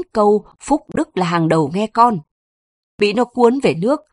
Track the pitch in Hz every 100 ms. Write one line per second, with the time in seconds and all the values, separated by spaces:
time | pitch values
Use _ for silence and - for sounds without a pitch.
0 | - 220 208 208 - _ - 294 - -
1 | 320 185 175 170 160 160 147 185 214 226
2 | 240 185 - _ _ _ _ _ _ -
3 | 208 208 240 247 233 269 214 160 214 302
4 | _